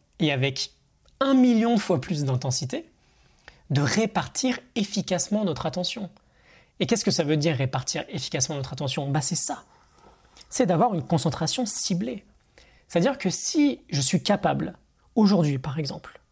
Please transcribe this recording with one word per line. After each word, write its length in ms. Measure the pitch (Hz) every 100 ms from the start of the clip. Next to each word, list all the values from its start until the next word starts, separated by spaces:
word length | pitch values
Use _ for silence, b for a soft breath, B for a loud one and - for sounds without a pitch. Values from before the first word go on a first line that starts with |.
| _ -
et 100 | 156
avec 380 | 139 139 135 - _ _ _ _ -
un 140 | 269
million 400 | 262 254 226 233
de 60 | 233
fois 200 | - 165
plus 240 | - 156
d'intensité, 640 | 135 127 135 127 127 302 - _ b b b b b b b
de 100 | 143
répartir 800 | 143 208 220 190 143 - 262 240 -
efficacement 680 | - 202 202 - 180 - 208
notre 220 | 196 143 160
attention. 420 | 180 175 - 196 - b b b b b b
Et 80 | 170
qu'est-ce 180 | 233
que 60 | -
ça 140 | -
veut 120 | 147 156
dire, 200 | 156 131
répartir 480 | 135 127 - 160 -
efficacement 460 | 175 - 147 123
notre 180 | 147 131
attention ? 380 | 131 143 156 139
Bah, 120 | 143
c'est 120 | -
ça. 300 | 165 - 139 - _ _ _ B B B B B
C'est 160 | - 220
d'avoir 280 | 170 233
une 80 | 180
concentration 640 | - 165 165 - 160 - 247
ciblée. 580 | - - 175 226 220 - _ _ b b b b
C'est-à-dire 320 | 170 220 269
que 120 | 190
si 500 | - - 320 285 240 -
je 120 | 139
suis 220 | - 190
capable, 520 | - 202 165 139 151 - _ _ _
aujourd'hui 440 | - 202 196 151 135
par 200 | 139 143
exemple 420 | 143 - - - _